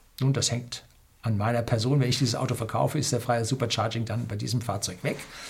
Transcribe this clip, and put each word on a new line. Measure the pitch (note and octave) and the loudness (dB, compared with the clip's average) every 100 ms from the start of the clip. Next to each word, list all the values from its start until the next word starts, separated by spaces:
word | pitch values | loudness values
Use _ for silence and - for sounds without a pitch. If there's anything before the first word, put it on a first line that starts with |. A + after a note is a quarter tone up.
| - - | -18 0
Nun, | C3 | 2
das | C3 - | 2 0
hängt | A#2 A#2+ - - - _ _ | -2 -4 -12 -16 -20 _ _
an | A2+ G#2 | -2 0
meiner | G#2+ A#2+ | 2 0
Person. | A2+ A#2 A#2+ C#3+ | 2 0 4 4
Wenn | B2 | 4
ich | - | 4
dieses | C3 | 2
Auto | - B2 | 2 -2
verkaufe, | A2+ A2+ A#2 C3+ D3+ | -2 -2 0 2 2
ist | - | 0
der | A#2+ | 0
freie | A#2 A#2+ A2+ | 2 0 2
Supercharging | B2+ A#2 - A2 A#2 | 0 0 0 0 -2
dann | A2+ A2 A#2+ | -2 -2 -4
bei | G#2 | -4
diesem | B2 A#2+ | -2 -2
Fahrzeug | - G2 - F2+ | -2 -2 -4 -4
weg. | - - - - - | -4 -4 -8 -14 -14